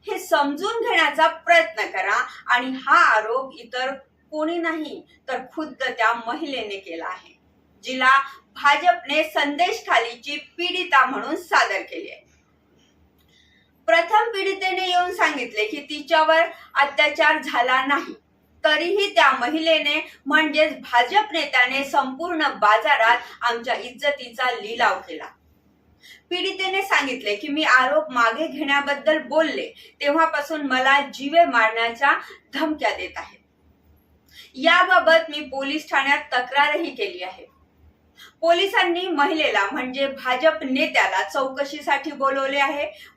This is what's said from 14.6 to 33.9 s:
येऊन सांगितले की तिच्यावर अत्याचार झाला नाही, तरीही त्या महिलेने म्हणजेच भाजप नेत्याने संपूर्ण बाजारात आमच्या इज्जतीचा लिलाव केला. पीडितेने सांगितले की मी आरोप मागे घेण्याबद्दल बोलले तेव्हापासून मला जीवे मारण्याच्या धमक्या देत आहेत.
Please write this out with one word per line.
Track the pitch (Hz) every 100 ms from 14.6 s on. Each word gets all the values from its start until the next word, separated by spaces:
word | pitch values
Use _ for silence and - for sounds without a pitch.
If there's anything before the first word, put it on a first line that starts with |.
| 370 370 370
येऊन | 359 359 370
सांगितले | 320 285 233 214 214
की | 294 277
तिच्यावर | 294 294 320 311 320 330 - -
अत्याचार | - 285 - 294 294 311 311
झाला | 311 294 254 262 269
नाही, | 294 - - _ _ _ _
तरीही | 311 302 339 403 403 339
त्या | 277
महिलेने | 262 240 320 320 311 294 302 - - 269
म्हणजेच | 302 311 302 311 -
भाजप | - 240 269 392 427
नेत्याने | 320 285 254 254 269
संपूर्ण | 277 285 262 262 349 330 294
बाजारात | 196 208 220 302 269 226 240 - -
आमच्या | 240 233 240
इज्जतीचा | 214 247 247 294 285 247 226 254
लिलाव | 226 202 233 220 190
केला. | - 165 - _ _ _ _ _ _ _ - - _
पीडितेने | 359 370 370 381 381
सांगितले | 392 294 277 - 208 208
की | 302
मी | 285
आरोप | 302 254 262 302 311
मागे | 247 226 240 320
घेण्याबद्दल | 262 285 285 285 277 311 311
बोलले | 233 302 311 247 - - - _
तेव्हापासून | 285 302 320 302 294 311
मला | 277 254 269 277 277
जीवे | - 277 330 330
मारण्याच्या | 240 220 226 226 233 277 320 - - _
धमक्या | 277 311 302 233
देत | - 185 -
आहेत. | - _ _ _ _ _ _